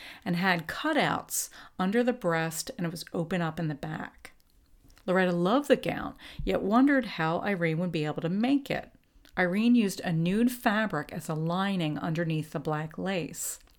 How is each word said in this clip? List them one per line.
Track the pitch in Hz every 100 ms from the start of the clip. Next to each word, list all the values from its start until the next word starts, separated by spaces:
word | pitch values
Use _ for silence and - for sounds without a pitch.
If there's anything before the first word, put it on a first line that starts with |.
| - -
and | - 175
had | 190 175 165
cutouts | - 302 302 165 - - - - - - -
under | 185 233
the | 247
breast, | 247 175 165 160 160 - -
and | 170
it |
was | 160 -
open | - 160 185
up | 165 160
in | 160
the | 143
back. | 160 - - - - - _ _ _ _ - - -
Loretta | 185 180
loved | 175 180 262 285
the | 262
gown, | - - - - - -
yet | 190 -
wondered | 190 233 285 269 214
how | - 160 170
Irene | 208 185 170 160
would | 180
be | 160 151
able | 147
to | 165
make | 196 240 285 -
it. | - - _ _ _ - -
Irene | 180 196 233 240
used | 202 190
a | -
nude | 160 170 208 240
fabric | 247 233 208 214 151 -
as | 175 -
a |
lining | 156 160 180 196 190 156 147
underneath | 175 160 165 156 156
the | 160
black | 156 151 156 -
lace. | 180 190 - - - - -